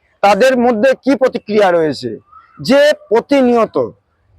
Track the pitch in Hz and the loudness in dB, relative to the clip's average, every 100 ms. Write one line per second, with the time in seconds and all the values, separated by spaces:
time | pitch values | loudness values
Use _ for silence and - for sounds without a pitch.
0 | _ _ 202 202 254 262 240 226 269 262 | _ _ 0 2 2 2 0 0 0 0
1 | - 277 262 - - 208 196 175 156 127 | -2 -2 -4 -8 -4 0 2 0 -2 -4
2 | 123 107 _ - _ - 147 277 294 294 | -10 -12 _ -20 _ -10 0 2 2 0
3 | - 220 - 285 254 240 214 147 117 - | -2 -4 0 0 2 0 -2 -4 -6 -8
4 | _ _ _ | _ _ _